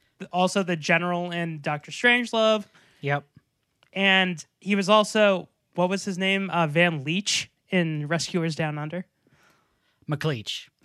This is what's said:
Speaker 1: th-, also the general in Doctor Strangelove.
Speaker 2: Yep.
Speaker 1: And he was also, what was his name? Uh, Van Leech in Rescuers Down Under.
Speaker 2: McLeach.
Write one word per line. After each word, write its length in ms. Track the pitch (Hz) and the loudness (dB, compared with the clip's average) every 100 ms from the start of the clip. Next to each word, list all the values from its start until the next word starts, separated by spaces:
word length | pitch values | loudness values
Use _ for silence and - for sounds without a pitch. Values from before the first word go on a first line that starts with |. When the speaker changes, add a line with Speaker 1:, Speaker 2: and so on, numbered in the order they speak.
| _ - | _ -16
Speaker 1:
th-, 100 | 190 | -6
also 280 | 180 185 202 | 0 2 2
the 140 | 180 165 | -2 -2
general 560 | 147 165 175 175 175 | 0 0 2 -2 -4
in 300 | 170 170 156 | -4 -4 -6
Doctor 300 | 151 147 - | -6 -6 -8
Strangelove. 760 | - 240 240 233 226 220 214 - _ _ - | 0 2 2 0 0 2 2 -2 _ _ -8
Speaker 2:
Yep. 240 | 139 143 - _ _ _ _ _ _ | -4 -4 -4 _ _ _ _ _ _
Speaker 1:
And 500 | 190 196 190 185 160 - _ | 0 4 4 2 -2 -12 _
he 160 | 185 202 | -2 -2
was 120 | 190 | 4
also, 600 | 214 208 220 208 185 - _ _ - | 4 4 4 4 4 -4 _ _ -2
what 140 | 180 | -2
was 140 | 190 208 | -2 -4
his 120 | 180 | -2
name? 320 | 190 196 190 | 0 0 0
Uh, 160 | 165 160 | 0 2
Van 360 | 160 175 156 | 4 2 2
Leech 460 | 135 180 - - - _ - | -2 -4 -2 -4 -4 _ -2
in 380 | 185 165 151 147 | 0 0 -2 -2
Rescuers 460 | 165 - 180 165 156 | -2 -2 -2 -2 -2
Down 220 | 156 147 | -4 -4
Under. 280 | 156 175 - _ _ _ _ _ _ _ _ _ - | -6 -8 -12 _ _ _ _ _ _ _ _ _ -8
Speaker 2:
McLeach. 580 | 143 160 123 - - - _ | -4 -2 -4 -6 -10 -12 _